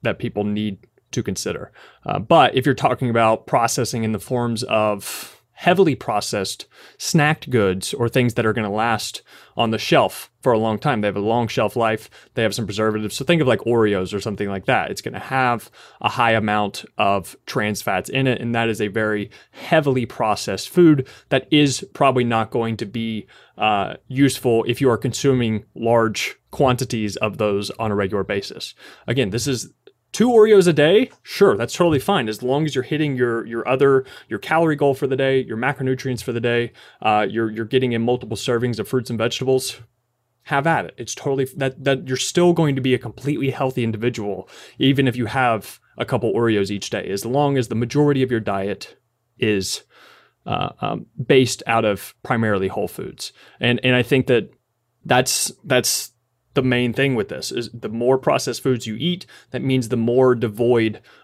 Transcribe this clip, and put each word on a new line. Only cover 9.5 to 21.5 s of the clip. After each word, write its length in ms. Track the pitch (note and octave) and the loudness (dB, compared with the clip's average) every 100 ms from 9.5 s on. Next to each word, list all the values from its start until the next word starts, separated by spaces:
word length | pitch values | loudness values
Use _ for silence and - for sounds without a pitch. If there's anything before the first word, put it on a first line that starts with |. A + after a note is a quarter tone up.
| - | -2
on 140 | A#2 | -2
the 60 | A2 | -2
shelf 540 | - D#3 G2 - - _ | 2 2 2 -2 -18 _
for 120 | C3 | 0
a 40 | A2 | 2
long 220 | A2 G#2+ | 0 -2
time, 220 | D3+ A2+ | -2 -2
they 60 | G#2 | -2
have 100 | G#2 | -2
a 20 | |
long 300 | G2+ A#2+ A2+ | 0 0 0
shelf 260 | - G#2+ A#2+ | -2 -2 0
life, 340 | A2+ A2 - - - - | 0 -2 -8 -20 -10 -2
they 80 | |
have 120 | A2 G2+ | -2 -2
some 100 | G2+ | -6
preservatives. 480 | G2+ A2 G#2+ G#2+ | -2 0 0 -4
So 120 | - C3+ | -6 0
think 160 | E3+ | 2
of, 60 | B2+ | 2
like, 120 | A2 | 2
Oreos 520 | A#2 A#2 G#2+ F#2+ F#2 | 2 2 4 2 -2
or 80 | G2+ | -6
something 260 | A2+ G2 G2+ | -6 -6 -6
like 200 | G2 - | -4 0
that. 220 | A#2 D2 | 0 -2
It's 120 | F#2+ | -6
gonna 180 | - G#2 | -10 -12
have 500 | - C3 B2 A#2 - - - - | -6 -2 0 -2 -6 -20 -20 -6
a 80 | A2 | -4
high 240 | A#2 A#2 | 2 2
amount 540 | A2+ G#2+ G#2 G2+ - - - | 2 2 0 -2 -6 -12 -2
of 380 | G2+ G2 F2 - - | 2 0 -4 -16 -8
trans 360 | C3 G#2+ G2+ | -4 -2 -4
fats 280 | - F#2+ - | -2 -2 -2
in 160 | C3 C3 | 0 0
it, 140 | A#2+ | 0
and 160 | A#2 A#2 | -2 -2
that 140 | A2+ | -2
is 100 | G#2+ | -2
a 80 | G#2 | -2
very 440 | G#2+ G#2+ G#2+ G#2 - _ | -2 -2 -2 -6 -12 _
heavily 540 | - - D#3+ C#3+ C3 A#2 | -12 0 2 2 0 -2
processed 640 | - A2 G2+ - F#2+ - | -4 -2 -2 -4 -6 -2
food 360 | F3+ E3+ C#3+ - - - | 4 6 6 0 -10 -2
that 180 | C3+ - | -2 2